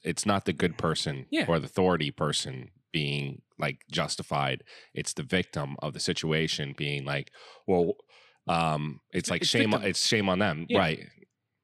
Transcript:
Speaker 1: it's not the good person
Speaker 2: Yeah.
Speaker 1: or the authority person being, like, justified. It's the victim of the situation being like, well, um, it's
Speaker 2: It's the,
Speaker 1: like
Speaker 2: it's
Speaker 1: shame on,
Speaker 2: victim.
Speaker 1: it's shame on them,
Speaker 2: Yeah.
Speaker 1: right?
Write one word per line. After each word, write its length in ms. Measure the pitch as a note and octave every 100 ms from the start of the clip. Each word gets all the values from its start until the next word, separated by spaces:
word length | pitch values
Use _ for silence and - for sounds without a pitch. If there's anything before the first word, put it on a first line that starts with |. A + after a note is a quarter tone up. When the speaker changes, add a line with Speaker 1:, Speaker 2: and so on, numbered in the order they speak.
Speaker 1:
it's 220 | E2 E2 G#2
not 180 | G2 -
the 60 |
good 240 | E2 F2 -
person 480 | E2 D#2 - C#2 -
Speaker 2:
Yeah. 160 | D4+ F2+
Speaker 1:
or 120 | E2
the 60 | E2+
authority 440 | - F#2 E2+ C#2+
person 600 | - D2+ - - C2 - _ _
being, 500 | - C#2+ - C#2+ B1+ - -
like, 280 | D2+ C2+ -
justified. 760 | - D2+ - - D2+ C2+ C2 - - -
It's 200 | D2+ D2
the 100 | -
victim 540 | C#2+ F#2 - D#2+ C#2+ C#2
of 140 | D2
the 60 | D2+
situation 720 | - E2 D#2+ D#2 D#2+ - C#2+ C#2
being 280 | D2 C#2+ C2+
like, 260 | C#2+ - - - - -
well, 280 | F2+ E2+ - - - - _ -
um, 520 | E2+ D#2+ D2+ D2+ - _
it's 80 | F#2
Speaker 2:
It's 80 | -
the, 40 |
Speaker 1:
like 80 | F2
Speaker 2:
it's 80 | -
Speaker 1:
shame 240 | A#2 A2
on, 60 | G#2+
Speaker 2:
victim. 80 | G#2
Speaker 1:
it's 180 | - -
shame 220 | A2+ G2
on 100 | F2+
them, 260 | G2+ D2+ E2+
Speaker 2:
Yeah. 100 | A#3+
Speaker 1:
right? 200 | E2 D#2+ - - - _ _ _